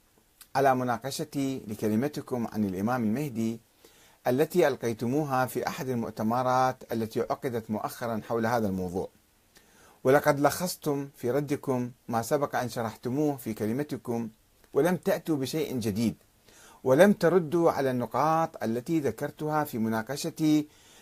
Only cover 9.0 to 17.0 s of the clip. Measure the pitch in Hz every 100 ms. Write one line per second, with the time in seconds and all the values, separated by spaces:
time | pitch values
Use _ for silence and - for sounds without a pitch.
9 | - _ _ _ _ - _ _ - _
10 | 131 143 147 143 143 - 180 - 156 143
11 | 139 - 185 139 143 143 - 127 123 -
12 | - 120 117 151 139 123 123 127 113 -
13 | 123 131 151 139 113 110 107 120 147 131
14 | - 117 113 - _ _ _ - 160 180
15 | - 165 165 151 131 156 151 127 110 101
16 | 117 - _ _ _ - - - 127 135